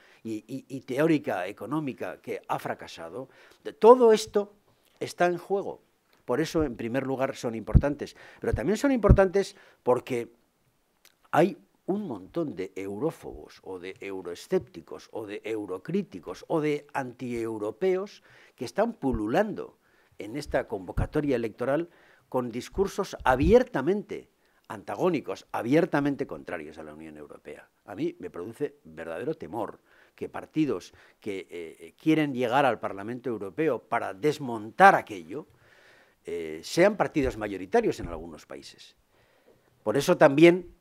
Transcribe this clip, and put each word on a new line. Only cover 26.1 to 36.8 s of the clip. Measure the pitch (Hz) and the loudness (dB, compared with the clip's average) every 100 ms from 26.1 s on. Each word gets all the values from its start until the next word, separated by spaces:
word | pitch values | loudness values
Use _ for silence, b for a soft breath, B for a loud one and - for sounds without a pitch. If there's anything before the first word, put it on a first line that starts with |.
| 135 123 | -2 -6
contrarios | 78 87 87 76 78 | -10 -10 -10 -10 -16
a | |
la | 78 | -16
Unión | 76 80 | -16 -18
Europea. | 76 73 71 76 71 - _ | -18 -20 -20 -18 -18 -20 _
A | - | -14
mí | 101 165 - | -6 -6 -6
me | 90 | -12
produce | 82 95 110 143 - | -10 -12 -8 -8 -10
verdadero | 80 78 80 82 131 | -20 -14 -10 -8 -6
temor | 156 - 110 95 - _ b b | -8 -8 -8 -8 -10 _ b b
que | - 95 | -12 -10
partidos | 95 - 156 147 92 - - b b | -10 -6 -2 -2 -2 -8 -20 b b
que, | 110 95 | -10 -8
eh, | - 87 80 - | -10 -12 -14 -16
eh, | 82 | -20
quieren | - 156 156 143 | -4 2 2 2
llegar | 123 120 131 | 0 0 4
al | 135 110 | 2 0
Parlamento | 104 98 107 123 131 | -6 -8 -10 -8 -6
Europeo | 107 98 87 156 113 | -6 -6 -2 -2 -2
para | - 117 101 | -2 -4 -4
desmontar | 95 151 147 131 113 107 - 190 | -2 -2 -2 -6 -8 -4 8 8
aquello, | 151 - 98 80 127 - _ b b b b b b | 8 0 -12 -12 -14 -14 _ b b b b b b
eh, | - 85 80 78 | -8 -6 -6 -8
sean | - 165 | -2 4